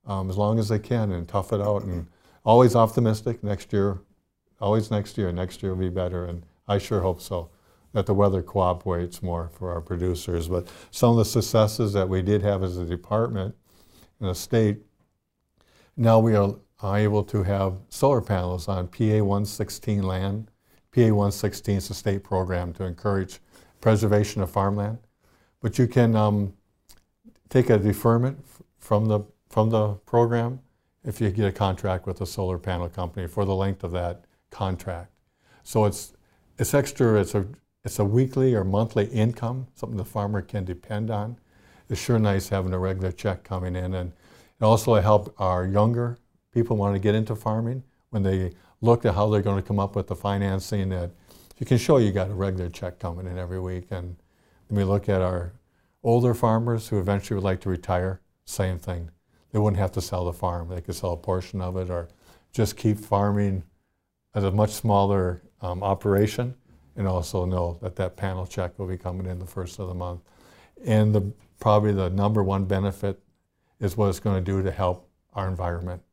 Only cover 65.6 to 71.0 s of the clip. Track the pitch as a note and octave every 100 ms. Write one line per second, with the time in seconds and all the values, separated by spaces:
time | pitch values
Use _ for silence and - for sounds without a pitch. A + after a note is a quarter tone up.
65.6 | F#2 F2+ G2 F#2+ G#2 G2 G#2+ - B2 B2+
66.6 | _ - _ - G2 F#2 E2+ F#2+ F2+ F#2
67.6 | F2 E2+ F#2 - F#2 - G2 F#2 F#2 -
68.6 | F2+ - F#2 F#2 F#2 F2+ F#2 F2+ F2+ -
69.6 | F2+ - F#2 F2+ F2+ F2 _ _ - -
70.6 | _ - G3 G#2+